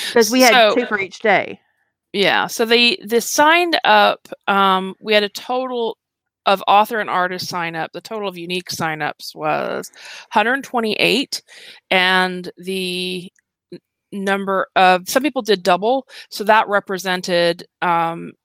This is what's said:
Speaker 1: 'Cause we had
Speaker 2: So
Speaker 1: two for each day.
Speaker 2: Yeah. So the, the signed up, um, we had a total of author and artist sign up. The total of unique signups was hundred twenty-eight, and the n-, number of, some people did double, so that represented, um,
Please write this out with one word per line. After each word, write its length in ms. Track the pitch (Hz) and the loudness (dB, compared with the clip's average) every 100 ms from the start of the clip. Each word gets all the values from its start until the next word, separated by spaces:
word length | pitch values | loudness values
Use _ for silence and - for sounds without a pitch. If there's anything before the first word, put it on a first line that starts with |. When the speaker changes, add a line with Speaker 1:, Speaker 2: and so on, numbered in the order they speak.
| - | 0
Speaker 1:
'Cause 180 | 240 214 | 2 4
we 120 | 254 | 6
had 100 | 254 | 6
Speaker 2:
So 240 | 247 220 202 | 6 6 4
Speaker 1:
two 100 | 240 | 0
for 140 | 214 | -4
each 180 | 190 - | -6 -4
day. 420 | 220 180 104 - _ _ _ _ _ | 2 2 0 -10 _ _ _ _ _
Speaker 2:
Yeah. 360 | 202 185 110 113 | 0 2 2 0
So 160 | - | -2
the, 360 | 226 233 240 - 202 | 2 4 4 0 -2
the 140 | 233 | -2
signed 580 | 220 - 302 330 349 311 | 0 2 4 4 2 0
up, 420 | - 214 202 - - - - | 4 4 4 0 -8 -8 -2
um, 480 | 196 196 185 190 185 | 2 2 2 -2 -8
we 140 | 214 | 0
had 80 | 208 | 0
a 60 | 202 | 0
total 680 | - - 254 262 247 226 - _ _ _ _ | -4 -6 -4 -4 -4 -6 -8 _ _ _ _
of 160 | - 196 - | -2 0 4
author 320 | 196 214 233 | 4 4 -2
and 100 | 202 | -2
artist 400 | 175 180 180 - | -2 -2 -4 -8
sign 280 | 185 165 165 | -6 -6 -6
up. 160 | 156 | -8
The 80 | 175 | -10
total 280 | - 220 202 | -14 -10 -8
of 80 | 180 | -8
unique 320 | 170 180 175 | -8 -8 -6
signups 640 | - 170 156 147 - - | -6 -6 -4 -6 -8 -14
was 600 | 160 156 151 127 - - - - - - | -8 -4 -2 -4 -6 -10 -16 -20 -20 -4
hundred 340 | 220 214 269 | 0 0 -2
twenty-eight, 760 | - 247 226 - 170 202 - - - - - - - | -4 -4 -2 0 0 0 -2 -8 -14 -20 -20 -20 -4
and 600 | 190 185 185 185 180 180 - | 0 2 2 0 -4 -12 -12
the 760 | 180 190 185 180 180 185 175 - _ _ _ | -8 -6 -4 -6 -6 -8 -12 -18 _ _ _
n-, 60 | 175 _ _ _ | -20 _ _ _
number 560 | 202 196 196 196 190 - | -8 -2 -2 -2 -4 -2
of, 340 | - 185 185 185 | 4 4 4 0
some 140 | 262 | -2
people 180 | 285 269 | -2 -2
did 220 | 214 196 | 0 0
double, 460 | 180 175 214 262 - - - | 2 0 0 -2 -4 -14 -16
so 120 | - | -4
that 240 | 202 214 - | 2 2 2
represented, 960 | 202 - 185 190 185 185 175 170 175 - _ | -2 -2 -6 -4 -4 -2 0 0 -2 -8 _
um, 520 | 180 170 165 170 170 - | 0 0 0 -6 -12 -18